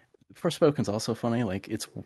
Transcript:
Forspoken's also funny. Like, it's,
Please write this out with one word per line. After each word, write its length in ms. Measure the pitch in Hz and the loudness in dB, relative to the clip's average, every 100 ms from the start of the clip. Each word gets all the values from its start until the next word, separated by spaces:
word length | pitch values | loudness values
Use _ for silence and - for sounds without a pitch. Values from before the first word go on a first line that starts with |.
| _ _ - | _ _ -20
Forspoken's 540 | - 175 - 156 143 101 | -4 -4 4 4 4 0
also 260 | 107 - | 0 -2
funny. 280 | 110 120 117 | -2 0 0
Like, 260 | 110 98 - | 0 -2 -6
it's, 200 | 107 - - | -8 -8 -14